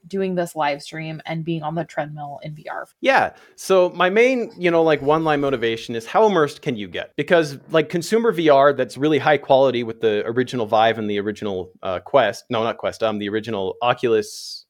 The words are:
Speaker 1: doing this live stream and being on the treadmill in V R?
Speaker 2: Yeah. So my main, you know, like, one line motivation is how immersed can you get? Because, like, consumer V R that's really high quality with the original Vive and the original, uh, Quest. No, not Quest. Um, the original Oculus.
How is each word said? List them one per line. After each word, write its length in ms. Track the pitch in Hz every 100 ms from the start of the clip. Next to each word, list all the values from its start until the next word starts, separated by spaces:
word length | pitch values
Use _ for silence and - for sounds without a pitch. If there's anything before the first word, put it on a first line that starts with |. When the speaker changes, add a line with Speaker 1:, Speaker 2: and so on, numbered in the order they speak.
| -
Speaker 1:
doing 300 | 196 190 180
this 180 | 175
live 280 | 156 147 147
stream 380 | - 160 160 156 -
and 180 | 165
being 200 | 160 165
on 100 | 151
the 100 | 165
treadmill 540 | 160 - 151 151 143 143
in 100 | 156
V 140 | 151 -
R? 180 | - - _
Speaker 2:
Yeah. 320 | 254 254 95 - _ -
So 320 | - 190 180
my 180 | 175 180
main, 440 | 208 247 254 214 180
you 140 | 175
know, 140 | 170
like, 180 | 160 147
one 220 | 135 156
line 160 | 160 147
motivation 560 | 139 131 117 113 - 117
is 100 | -
how 200 | 185 220
immersed 360 | 180 143 -
can 140 | 156 113
you 100 | 95
get? 260 | 90 - -
Because, 420 | 143 170 151 135 -
like, 180 | 160 151
consumer 420 | 175 - 220 233
V 200 | 175 156
R 220 | 135 143
that's 240 | 127 127 127
really 220 | 151 147
high 200 | 135 143
quality 440 | - 135 135 127
with 180 | 113 113
the 220 | 113 104 -
original 400 | 117 127 127 107
Vive 300 | 110 113 113
and 140 | 104
the 80 | 101
original, 540 | 101 104 104 92 90 _
uh, 160 | 95 90
Quest. 460 | - 139 107 98 _
No, 120 | 117
not 160 | 113 104
Quest. 240 | 101 -
Um, 160 | 113 107
the 100 | 101
original 480 | 107 107 104 95 -
Oculus. 760 | 120 123 123 110 104 - - -